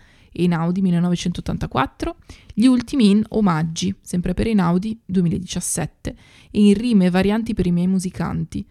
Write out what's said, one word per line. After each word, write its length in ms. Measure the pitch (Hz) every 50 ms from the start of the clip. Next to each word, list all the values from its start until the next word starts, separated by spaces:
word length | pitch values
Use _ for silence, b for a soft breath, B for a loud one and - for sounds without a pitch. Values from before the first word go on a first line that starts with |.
| b b b b b b
e 120 | b -
Einaudi 380 | 175 175 170 160 165 170 180 196
millenovecentottantaquattro, 1400 | 190 185 175 170 175 180 175 - - 175 175 - - - - - - - - 247 269 - - - 320 339 339 B B B B B B B B
gli 120 | 208 226
ultimi 440 | 262 254 247 240 - 294 277 214 196
in 140 | 196 220 214 -
Omaggi, 640 | - 220 214 185 165 156 165 165 165 - 175 190 190 -
sempre 340 | _ - - 175 170 190 175
per 120 | - 214
Einaudi 500 | 226 220 202 180 170 175 185 202 220 226 - _
duemiladiciassette, 1120 | - 185 190 175 165 - - 180 - - 175 - - - 170 156 151 - _ - - 254 B B B B B B B
e 120 | - 202 208
in 100 | 202 202
Rime 320 | 208 233 247 226 190 180
e 40 | 180
varianti 440 | 175 185 190 196 208 233 226 - 214
per 120 | - 180
i 60 | 180
miei 160 | 175 175 180 185
musicanti, 760 | 190 185 180 185 - - 170 - - 165 160 - - 202 202 -